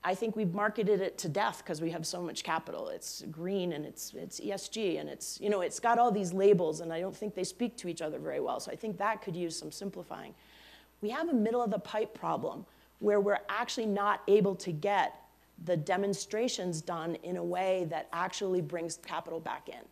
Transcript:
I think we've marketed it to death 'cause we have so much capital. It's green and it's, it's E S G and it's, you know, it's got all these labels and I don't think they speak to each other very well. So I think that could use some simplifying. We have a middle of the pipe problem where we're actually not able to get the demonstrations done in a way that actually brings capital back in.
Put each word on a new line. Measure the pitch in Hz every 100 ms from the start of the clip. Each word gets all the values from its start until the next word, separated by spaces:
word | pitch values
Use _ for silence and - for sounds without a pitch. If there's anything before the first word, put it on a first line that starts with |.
| 175
I | 185
think | 226 202
we've | 196
marketed | 185 214 214 202 202
it | 196 -
to | 156
death | 156 214 185
'cause | - 156
we | 160
have | 165 165
so | 180
much | 175 -
capital. | - 165 - - -
It's | - - - -
green | 156 175 196 180
and | 151 147
it's, | - -
it's | - 196 -
E | 208
S | 196 -
G | 220 208 156
and | 151
it's, | 139 - -
you | 208
know, | 208
it's | 175 -
got | 233 233
all | 240
these | 208 185
labels | 190 196 190 165 156
and | 165
I | 165
don't | 185 -
think | 208 185
they | 185
speak | - 240 -
to | 180
each | 160
other | 156 147
very | 151 143
well. | 131 123
So | -
I | -
think | 220 175
that | 202 220
could | -
use | 175 175 160
some | 151
simplifying. | - 196 185 175 - - - - - - - - _
We | 208
have | 254 330
a |
middle | 262 214 240
of | 240
the | 202
pipe | - 214 226
problem | - 165 160 - - 180 - _ _
where | 208 208
we're | 202 202 -
actually | 202 233 - 220
not | 202 202 202 -
able | 208 202 185
to | -
get | 156 202 202 165 - - _ _ -
the | 170 175
demonstrations | 151 185 202 196 - 214 240 - 185 160
done | 156 170 165 165
in | 175 180
a |
way | 175 180 190 185 170
that | 160 -
actually | 170 190 - 196 180
brings | 156 170 165 -
capital | - 165 165 165
back | 165 123 -
in. | 120 -